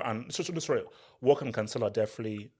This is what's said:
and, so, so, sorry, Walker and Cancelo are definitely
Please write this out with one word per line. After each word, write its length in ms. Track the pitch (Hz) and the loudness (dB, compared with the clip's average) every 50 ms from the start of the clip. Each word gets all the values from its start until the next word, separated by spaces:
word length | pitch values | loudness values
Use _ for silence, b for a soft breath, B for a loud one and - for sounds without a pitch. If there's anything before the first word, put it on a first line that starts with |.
| - | 2
and, 280 | 120 107 113 123 - | 0 -2 -4 -6 -6
so, 100 | - - | -4 -4
so, 160 | 160 - 170 165 | -4 -2 -4 -4
sorry, 240 | - - 135 110 90 - b b b b b b | -2 0 0 0 -2 -6 b b b b b b
Walker 240 | 127 131 143 - 139 | 6 6 6 6 4
and 80 | 123 110 | -4 -2
Cancelo 300 | 113 107 107 - 123 113 | -2 -2 -2 -2 0 0
are 60 | 101 | 2
definitely 600 | 101 113 107 - - - 113 110 107 104 104 - _ | 2 2 0 0 -2 -4 -6 -6 -6 -6 -10 -12 _